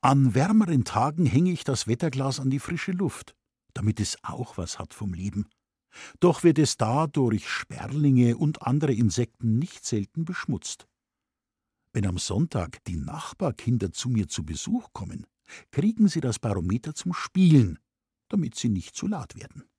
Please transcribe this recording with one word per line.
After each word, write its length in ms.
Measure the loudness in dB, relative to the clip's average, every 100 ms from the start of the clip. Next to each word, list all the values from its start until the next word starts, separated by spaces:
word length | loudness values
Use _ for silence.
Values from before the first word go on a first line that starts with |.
An 340 | 4 4 4 4
wärmeren 480 | 4 4 4 2
Tagen 420 | 0 0 0 2 2
hänge 260 | 4 2
ich 120 | 0
das 240 | -4 -4 -2
Wetterglas 540 | -2 -2 -2 -4 -2
an 80 | -2
die 100 | -2
frische 320 | -4 -8 -6
Luft, 420 | -4 -4 -6 -18 _ _ _ _
damit 280 | -4 -2 -2
es 200 | -4 -6
auch 360 | -12 -10 -10 -8
was 220 | -10 -10
hat 140 | -12
vom 200 | -10 -10
Leben. 340 | -6 -6 -6 -8 _ _ _ _ -20 -20 2
Doch 240 | 2 4
wird 160 | 2 4
es 160 | 2 0
da 320 | 0 0 0
durch 400 | 0 0 0 -2
Sperlinge 880 | -8 -8 -12 -8 0 4 6 6 4
und 280 | 0 -2
andere 280 | -2 0 0
Insekten 680 | 2 2 2 -4 _ 0 0
nicht 260 | 0 -8 -6
selten 400 | -4 -4 -6 -6
beschmutzt. 640 | -6 -4 -6 -6 -14 -18 _ _ _ _ _ _ _ _ _ _
Wenn 120 | -2 -2
am 120 | -2
Sonntag 680 | -2 -2 0 -2 -6 -8
die 140 | -8 -6
Nachbarkinder 960 | -6 -10 -12 -6 -4 -4 -2 0 0
zu 160 | -4 -2
mir 180 | 0 -2
zu 160 | -4
Besuch 480 | -6 -8 -2 -4 -4
kommen, 340 | -12 -12 -12 -16 _ _ -20 _
kriegen 380 | 0 0 4 4
sie 100 | 4
das 180 | -2 -2
Barometer 580 | -2 -2 0 -2 -4 -8
zum 180 | -6
Spielen, 680 | -6 -4 4 8 8 6 -2 _ _ _ _ _
damit 280 | -4 -2 -4
sie 120 | -2
nicht 300 | -2 -4 -8
zu 100 | -6
laut 300 | -6 -10 -16
werden. 320 | -20 -20 -20